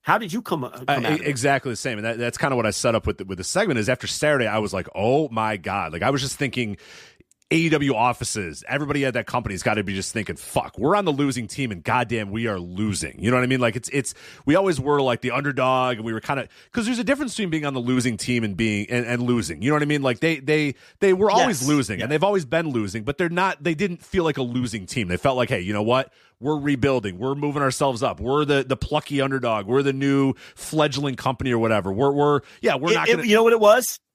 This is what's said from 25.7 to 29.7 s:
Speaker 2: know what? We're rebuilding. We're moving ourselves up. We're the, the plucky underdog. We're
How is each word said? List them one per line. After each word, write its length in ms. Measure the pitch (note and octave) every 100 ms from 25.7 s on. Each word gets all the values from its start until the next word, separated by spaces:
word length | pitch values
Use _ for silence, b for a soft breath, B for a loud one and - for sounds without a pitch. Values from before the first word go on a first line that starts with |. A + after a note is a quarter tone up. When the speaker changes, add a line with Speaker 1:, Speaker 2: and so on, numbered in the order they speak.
Speaker 2:
know 100 | G#2
what? 300 | G#2+ B2 A2 b b b
We're 180 | C3 D3+
rebuilding. 600 | C#3+ C3+ C#3 B2+ G2+ F2+
We're 160 | B2+ C#3+
moving 260 | D3 C#3+
ourselves 400 | C3+ - C#3+ A#2
up. 160 | B2+ F2
We're 260 | A2+ D3
the, 200 | D3 C#3+
the 120 | C3 C3
plucky 440 | - D3 - C#3+
underdog. 460 | C3+ C3+ B2 G#2+
We're 180 | G2